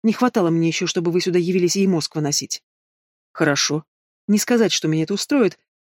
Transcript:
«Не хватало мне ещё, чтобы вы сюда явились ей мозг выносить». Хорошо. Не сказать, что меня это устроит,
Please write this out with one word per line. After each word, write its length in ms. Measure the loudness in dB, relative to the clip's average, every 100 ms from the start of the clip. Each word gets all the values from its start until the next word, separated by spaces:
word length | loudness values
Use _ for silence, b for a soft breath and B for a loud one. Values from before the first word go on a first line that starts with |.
«Не 100 | -2
хватало 360 | 0 0 2 0
мне 200 | 2 0
ещё, 180 | -2 -4
чтобы 240 | -2 -2
вы 80 | -2
сюда 200 | 0 0
явились 360 | 0 0 0 2
ей 120 | 2
мозг 280 | 0 -2 -4
выносить». 480 | -4 -4 -6 -12 _ _ _ _ _ _ _
Хорошо. 500 | -2 0 0 -2 -4 -8 _ _ _ -2
Не 120 | 0
сказать, 320 | 2 2 2
что 160 | 0 -2
меня 160 | -2
это 100 | -2
устроит, 460 | -4 0 2 2 0 _ _